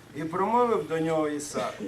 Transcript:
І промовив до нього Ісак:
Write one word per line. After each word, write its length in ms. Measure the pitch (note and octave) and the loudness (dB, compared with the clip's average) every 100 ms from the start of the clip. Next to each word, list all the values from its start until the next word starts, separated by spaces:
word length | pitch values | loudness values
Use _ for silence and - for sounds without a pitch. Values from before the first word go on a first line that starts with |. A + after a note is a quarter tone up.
| - - | -16 -10
І 80 | |
промовив 640 | D#3+ F3+ G3+ A#3+ A#3+ G#3+ D#3 | -6 -2 2 4 4 2 0
до 120 | D#3+ | 0
нього 300 | D#3+ D#3+ D3+ | 2 2 0
Ісак: 440 | D3 - - G#2 - | -2 -4 -4 -4 -6